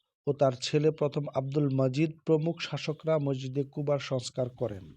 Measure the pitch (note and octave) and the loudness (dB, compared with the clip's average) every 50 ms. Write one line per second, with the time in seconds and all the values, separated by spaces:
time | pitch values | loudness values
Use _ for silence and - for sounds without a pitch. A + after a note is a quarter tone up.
0 | _ _ _ _ - D3 C3+ - C#3+ C3+ B2+ - - - - D3+ D3 D#3 D3+ - | _ _ _ _ -4 -2 2 4 4 2 2 0 -2 0 2 4 4 4 2 2
1 | D3 C#3+ - D3+ C#3+ - - C3+ C3+ C3+ C3+ D#3 D3 C#3 C3+ C3 C3+ C3 B2+ C#3+ | 0 0 0 -2 -4 -4 -4 -4 -2 0 0 2 2 2 2 2 2 2 2 2
2 | E3 D#3 D#3 - - - D#3+ D#3 D#3 E3+ E3 E3+ - - D#3 C#3 - E3 D#3 - | 0 0 -2 -4 0 2 2 4 4 0 -2 -4 -6 -6 -6 -6 -4 -6 -6 -4
3 | - D#3 D#3+ D#3 C#3+ C#3 C#3 C3 C3+ C3 C3 C#3+ C3+ C3+ - D3+ C#3+ D3 C#3+ C#3 | 0 0 0 2 2 0 -2 -2 -4 -4 -2 -2 -4 -4 -4 -4 -2 0 0 0
4 | - - C3+ B2+ A#2 - - C3 B2+ A#2+ - - B2+ G#2+ G#2 F#2+ - D2+ - | 0 -2 -2 -2 -4 -4 -4 -4 -4 -4 -4 -4 -4 -4 -4 -6 -12 -16 -20